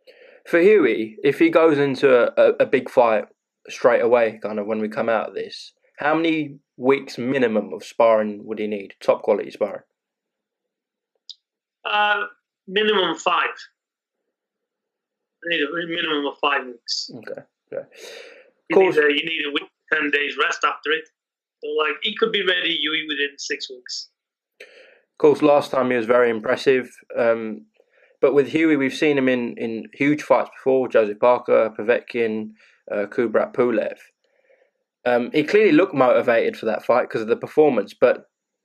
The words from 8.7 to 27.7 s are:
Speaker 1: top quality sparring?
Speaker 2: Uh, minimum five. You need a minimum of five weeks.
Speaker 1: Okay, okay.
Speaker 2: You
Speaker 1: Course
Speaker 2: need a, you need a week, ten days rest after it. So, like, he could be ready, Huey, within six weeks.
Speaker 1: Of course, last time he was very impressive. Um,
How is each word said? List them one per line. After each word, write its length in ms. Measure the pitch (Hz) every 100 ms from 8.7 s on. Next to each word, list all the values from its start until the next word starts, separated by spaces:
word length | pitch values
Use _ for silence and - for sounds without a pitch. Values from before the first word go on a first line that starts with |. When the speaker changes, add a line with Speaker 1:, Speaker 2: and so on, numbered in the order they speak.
| 104 98 -
Speaker 1:
top 180 | - 120
quality 280 | - 104 -
sparring? 320 | - 104 - _ _ _ _ _ _ _ _ _ _ _ _ _ _ - - _ _ _ _
Speaker 2:
Uh, 380 | - 208 208 208 - _ _ _ -
minimum 480 | 190 214 202 175 156
five. 340 | - 165 143 - - _ _ _ _ _ _ _ _ _ _ _ _ _ _ _ _ _
You 60 | 165
need 120 | 165
a 240 | 143 170 170
minimum 380 | 170 165 151 143
of 120 | -
five 240 | 147 139
weeks. 460 | 127 117 - - -
Speaker 1:
Okay, 280 | 123 107 - - _ _
okay. 160 | - - - - - - - _ _ -
Speaker 2:
You 40 |
Speaker 1:
Course 220 | 185 190 151
Speaker 2:
need 80 |
a, 40 | 147
you 160 | 147
need 180 | 160 160 147
a 60 |
week, 160 | 143 - _ -
ten 180 | 156 147
days 240 | 143 143 131
rest 180 | 160 -
after 260 | 151 131 147
it. 140 | 156 156 _ _ _ _ _
So, 60 | 147 151
like, 200 | 151 147
he 140 | 220 208
could 160 | 220
be 140 | 202 185
ready, 280 | 180 170 165
Huey, 280 | 147 156 156
within 300 | 143 143 143
six 320 | - 143 -
weeks. 400 | 127 - - - _ _ _ _ -
Speaker 1:
Of 560 | - - - _ _ -
course, 240 | 151 139
last 300 | 147 143 -
time 180 | 139 127
he 60 | 127
was 100 | 110
very 240 | 123 120
impressive. 580 | 113 113 123 - 131 123 - - 110
Um, 480 | 120 117 110 107 -